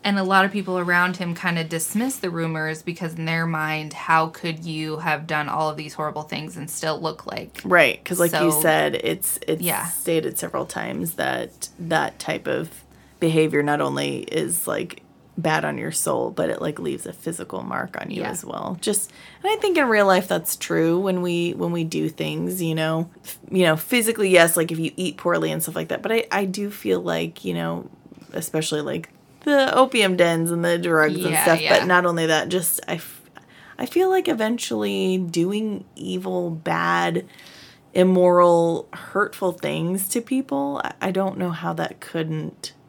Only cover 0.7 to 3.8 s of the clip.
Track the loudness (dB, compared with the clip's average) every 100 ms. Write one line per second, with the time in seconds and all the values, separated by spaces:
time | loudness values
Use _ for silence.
0.7 | -2 2 4 2 0 -6 -2 -2 -2 -2
1.7 | -4 -2 -2 -2 -4 -6 -2 -4 -2 -4
2.7 | -6 -8 -6 -8 -4 -2 0 0 -2 -2
3.7 | -4